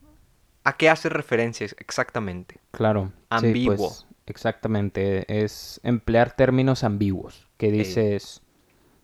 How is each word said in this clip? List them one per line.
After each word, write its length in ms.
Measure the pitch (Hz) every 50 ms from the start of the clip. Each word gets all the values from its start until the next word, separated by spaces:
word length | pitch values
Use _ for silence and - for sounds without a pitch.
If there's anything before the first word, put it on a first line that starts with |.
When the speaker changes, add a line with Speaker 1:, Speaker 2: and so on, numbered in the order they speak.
| _ 302 _ _ _ _ _ _ _ _ _ _
Speaker 1:
a 140 | - 139 135
qué 120 | - 160 160
hace 200 | 165 156 - 165
referencia 560 | 156 151 143 - - 117 117 117 117 - 110
ex-, 100 | 98 - -
exactamente. 800 | - - - - 127 - - 120 110 95 90 90 90 - - - _ _
Speaker 2:
Claro. 360 | - - 113 107 107 104 95
Sí, 400 | 95 - - _ - 117 113 117
Speaker 1:
Ambiguo. 300 | - 143 123 127 120 101
Speaker 2:
pues, 300 | 101 101 90 - - - _ - _ _
exactamente. 1160 | - 104 - - 113 110 - - 117 110 104 101 98 - 101 98 98 98 95 92 - 107 107 107
Es 360 | 104 - - - - - -
emplear 540 | - - 123 113 - - 113 117 120 123 -
términos 480 | - 131 127 127 131 131 135 131 - -
ambiguos. 640 | 110 101 101 104 98 95 85 - - - - _ _ _
Que 100 | - 110
Speaker 1:
Ey. 60 | 107
Speaker 2:
dices, 680 | 104 107 104 95 90 120 110 104 101 98 - - - - _ _ _ _ _ _ _ _ _ _ _ _